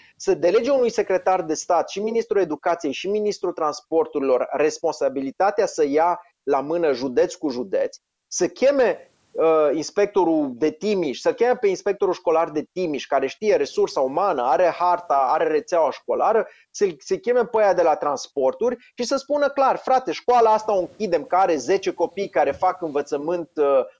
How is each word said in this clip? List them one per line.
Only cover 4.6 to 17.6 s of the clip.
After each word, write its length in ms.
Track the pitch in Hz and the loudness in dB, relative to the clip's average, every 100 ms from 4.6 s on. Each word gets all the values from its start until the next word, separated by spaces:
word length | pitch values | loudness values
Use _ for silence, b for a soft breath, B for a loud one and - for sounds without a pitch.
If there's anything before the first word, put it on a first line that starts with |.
| 151 156 160 - 139 135 135 - 196 208 185 | 0 0 -4 -2 -2 -2 -4 0 0 0 -2
să 200 | - 147 | 0 0
ia 340 | 151 175 170 B _ | 2 2 0 B _
la 180 | 139 139 | -2 -2
mână 320 | 139 170 160 | 0 0 0
județ 420 | 120 135 127 180 | 0 -2 0 0
cu 140 | - 151 | -2 -6
județ, 480 | 123 101 101 - - _ _ _ | -4 -4 -4 -4 -6 _ _ _
să 220 | - 170 | -4 -4
cheme, 640 | - 262 285 220 - - _ _ | 2 2 4 2 0 -10 _ _
uh, 380 | - 160 160 147 | 0 2 4 2
inspectorul 800 | 151 147 - 202 196 170 160 143 | 0 -2 -2 0 2 2 2 -2
de 160 | 117 151 | -2 -4
Timiș, 480 | 151 208 196 151 113 | -2 -2 -2 -2 -2
să 160 | 170 | -2
cheme 220 | 160 240 247 | 0 0 2
pe 100 | 202 | 0
inspectorul 480 | 180 208 196 190 | 0 -4 -2 -2
școlar 360 | 165 175 160 165 | -2 0 0 0
de 160 | 151 123 | -4 -6
Timiș, 340 | 180 170 135 - | -6 -4 -6 -4
care 200 | 139 139 | -2 -2
știe 300 | - 214 165 | -2 0 2
resursa 440 | 139 - 196 156 | 0 0 -2 0
umană, 420 | 131 156 202 143 | -2 0 0 0
are 220 | 123 170 175 - | 0 2 2 2
harta, 500 | 180 170 - 139 127 | 0 0 0 0 2
are 160 | 156 160 | 2 0
rețeaua 420 | 151 - 170 143 | 0 0 0 0
școlară, 580 | - - 123 170 220 B B B | -2 -4 -2 2 0 B B B
să-l, 260 | - 202 151 | -4 -2 -2
să 180 | - 190 | -6 -4
cheme 280 | 233 247 | 0 0
pe 180 | 226 220 | 0 2